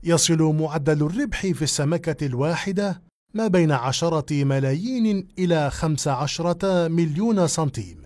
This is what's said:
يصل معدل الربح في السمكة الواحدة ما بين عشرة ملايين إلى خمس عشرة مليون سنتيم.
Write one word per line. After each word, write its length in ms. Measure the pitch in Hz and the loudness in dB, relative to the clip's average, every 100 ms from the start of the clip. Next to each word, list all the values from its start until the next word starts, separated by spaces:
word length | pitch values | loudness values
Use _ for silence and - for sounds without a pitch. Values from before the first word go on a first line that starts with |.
يصل 400 | 165 170 - 165 | 2 2 4 4
معدل 640 | 160 156 156 156 143 151 147 | 4 2 -2 -2 0 2 0
الربح 340 | 196 277 - | 0 -4 -4
في 220 | 196 147 | -2 -2
السمكة 640 | 151 - 143 170 170 143 147 | -2 0 0 0 -2 -4 -4
الواحدة 760 | 123 147 170 - 190 202 180 _ _ _ | -2 -2 -2 -2 -2 -2 -4 _ _ _
ما 120 | - 220 | -4 2
بين 240 | 180 160 | 4 4
عشرة 720 | 139 123 131 170 160 139 147 | 2 0 -2 0 0 -2 0
ملايين 840 | 139 135 135 143 220 254 220 196 190 - | 2 2 0 -2 -2 0 0 0 -4 -2
إلى 320 | 180 165 143 | 2 2 0
خمس 380 | - 165 147 151 | -2 -2 0 0
عشرة 800 | 127 143 - 170 175 196 185 165 | -2 -2 -2 -2 0 0 2 2
مليون 580 | 165 165 151 226 208 170 | 2 0 0 0 2 2
سنتيم. 560 | - 151 135 92 85 | 2 -2 -4 -12 -14